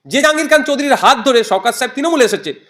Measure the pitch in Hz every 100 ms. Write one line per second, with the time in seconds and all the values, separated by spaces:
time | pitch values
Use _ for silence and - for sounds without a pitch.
0 | 139 226 302 311 302 302 285 277 285 233
1 | 196 262 262 240 226 190 233 233 247 269
2 | 320 320 226 202 156 - _